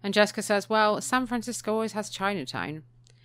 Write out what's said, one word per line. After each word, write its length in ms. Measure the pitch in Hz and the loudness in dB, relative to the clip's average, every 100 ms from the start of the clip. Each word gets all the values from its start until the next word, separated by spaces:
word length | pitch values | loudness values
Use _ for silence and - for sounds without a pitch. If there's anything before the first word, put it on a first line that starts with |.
And 100 | 202 | 0
Jessica 280 | 208 208 - | 4 4 2
says, 280 | 202 202 - | 0 0 2
"Well, 300 | 214 214 208 | 4 4 2
San 240 | - 254 254 | 0 -2 0
Francisco 480 | 240 220 226 - | -4 -4 -6 -2
always 200 | 220 220 | 0 0
has 160 | 208 208 | -4 -8
Chinatown." 720 | - 196 202 131 101 87 156 - _ _ _ | -2 -2 -2 -4 -6 -6 -6 -12 _ _ _